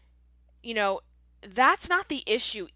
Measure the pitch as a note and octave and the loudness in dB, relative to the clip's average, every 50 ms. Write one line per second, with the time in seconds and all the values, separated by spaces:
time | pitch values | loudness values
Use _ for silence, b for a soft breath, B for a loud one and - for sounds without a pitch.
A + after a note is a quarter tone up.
0 | _ _ _ _ _ _ _ _ _ _ _ _ - A#3 A3+ G#3+ G3+ G3 G3 - | _ _ _ _ _ _ _ _ _ _ _ _ -12 -6 -2 0 0 0 0 -2
1 | _ _ _ _ _ _ _ - - G#3 F#3 A#3+ C4 D4 F#4+ - - E4+ F4 F#4 | _ _ _ _ _ _ _ -20 -18 -6 2 4 6 6 4 4 0 0 0 0
2 | F#4+ - D4+ C4 - - A3 B3 - - - G#3+ F3 - - | 0 -2 -8 -6 -2 -2 -2 0 0 -4 -6 -8 -10 -12 -12